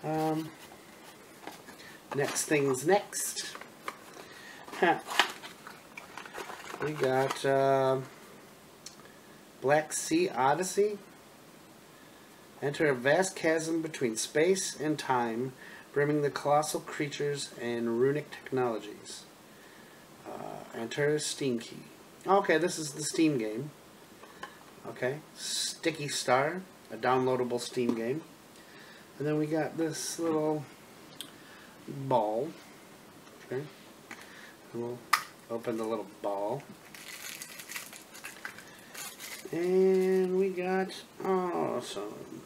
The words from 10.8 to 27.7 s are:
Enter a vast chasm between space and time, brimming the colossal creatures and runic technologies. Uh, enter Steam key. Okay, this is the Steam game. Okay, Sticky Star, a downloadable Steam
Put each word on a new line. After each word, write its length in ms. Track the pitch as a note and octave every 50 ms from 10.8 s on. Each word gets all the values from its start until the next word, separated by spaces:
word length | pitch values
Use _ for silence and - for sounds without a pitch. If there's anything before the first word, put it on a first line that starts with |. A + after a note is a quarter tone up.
| G3+ G#3+ G#3 G3+ - - - - - - - - - - - - - - - - - - - - - - - - - - - - - - - -
Enter 280 | - C#3+ D3 - E3 D3
a 60 | C3+
vast 420 | B2 A#2+ C#3 D3 F3 F#3 - -
chasm 440 | - - E3 D#3+ E3 D#3 D#3+ E3 E3
between 360 | D#3+ D#3 D3 - C#3 A2+ A2
space 580 | A2 - - - D3+ D#3 F3+ G3 F#3 - - -
and 240 | - C#3 D#3 D3+ C#3+
time, 540 | - - C3 B2+ B2 A#2 A2 A#2 B2+ C3+ C3 - - - - - - -
brimming 300 | - C#3+ D3 D3 D3+ D3+
the 80 | C#3+ C#3
colossal 500 | C#3 - - C#3+ D3 D3 D3+ - - E3
creatures 720 | D#3 - - - D3+ C#3+ - - D3 D3 C#3+ C#3 - - - -
and 400 | A#2+ A#2+ A#2+ A#2 A#2 A#2 A2+ A#2
runic 320 | B2+ C3+ C#3+ D3 D3 -
technologies. 880 | - - - - C3 C3 B2+ B2 A2 G#2 G2+ G#2 - - - - - - - - - - - - - - - - - - - - - - - - - - -
Uh, 380 | - - - G#1 G#1 G#1 G1+ - - -
enter 420 | - A#2 A2 - D3 C#3+ D3 D3+ D3+
Steam 400 | D3 - - - D3 C3+ A#2+ A2+
key. 240 | - - - - - - - - - - - - -
Okay, 320 | F3 F#3+ G3+ G3 F#3+ E3 D#3
this 180 | E3 F#3 -
is 180 | - D#3 D3 C#3+
the 100 | D3+ D3+
Steam 340 | - - - E3 D#3 C#3+ B2
game. 320 | A2 G#2+ G#2+ A#2 D3 D3+ - - - - - - - - - - - - - - - - - - - - - - -
Okay, 360 | G#2 A2+ - B2+ B2 C#3 D#3 D#3 - -
Sticky 720 | - - - - - - - - - - E3 D3+ - D3 C#3
Star, 540 | - - - - B2 C3 C#3 D#3 F3 F#3 F#3+ - - - - -
a 60 | A2+
downloadable 640 | A2 A#2 B2 B2+ C3 B2+ C3 B2+ B2 A#2 A#2+ B2 A#2+
Steam 340 | - -